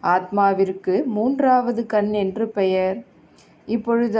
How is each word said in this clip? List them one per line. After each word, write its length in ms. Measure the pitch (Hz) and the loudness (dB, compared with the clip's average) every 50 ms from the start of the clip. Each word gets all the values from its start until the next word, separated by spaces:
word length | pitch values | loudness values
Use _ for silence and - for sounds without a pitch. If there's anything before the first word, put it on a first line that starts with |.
| - | 2
ஆத்மாவிற்கு 1000 | 180 175 185 185 - 202 202 202 196 196 185 196 185 190 190 - - 180 208 302 | 2 0 0 0 -2 0 2 2 2 4 2 0 0 -2 -6 -4 -2 0 0 0
மூன்றாவது 800 | 269 214 208 220 254 277 269 277 262 254 247 247 233 240 214 233 | -2 -2 0 0 0 0 2 2 4 4 4 2 0 -4 -4 -4
கண் 240 | - - 214 202 208 | -2 0 0 0 0
என்று 340 | 208 208 196 190 190 208 226 220 | 0 -2 -2 -2 -2 -4 -4 -4
பெயர். 480 | - 214 190 190 190 185 185 185 190 233 233 _ _ _ _ _ _ - - _ - _ _ | -2 0 0 2 2 2 0 0 -2 -4 -8 _ _ _ _ _ _ -20 -20 _ -20 _ _
இப்பொழுது 540 | - 214 226 202 233 233 233 240 233 202 220 | -4 -4 -4 0 0 0 2 2 2 2 4